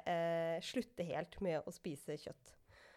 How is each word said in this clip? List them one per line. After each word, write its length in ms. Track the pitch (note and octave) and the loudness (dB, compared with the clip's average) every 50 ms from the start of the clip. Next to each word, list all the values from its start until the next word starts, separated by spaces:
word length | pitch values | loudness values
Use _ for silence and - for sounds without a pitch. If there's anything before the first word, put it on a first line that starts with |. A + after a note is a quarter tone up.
| - | 2
eh, 520 | - F3 E3+ E3+ E3+ E3+ E3 E3 E3 E3 F3 | 2 2 4 4 4 4 4 4 2 0 0
slutte 440 | - - - B3+ A#3+ - - - F3 | -2 0 -2 -2 -2 -2 -4 -4 -2
helt 320 | E3 - D3+ - - - - | 0 0 -2 -2 -4 -4 0
med 200 | G3+ F3+ D#3+ D3 - | 2 2 2 2 0
å 40 | - | -2
spise 460 | - - - F3 C#3+ - - - D3 | -10 -6 -6 -6 -6 -4 -4 -6 -6
kjøtt. 380 | D3 - - - - - - - - - - - - - - - | -4 -4 -10 -10 -12 -16 -20 -20 -20 -20 -20 -20 -20 -20 -20 -20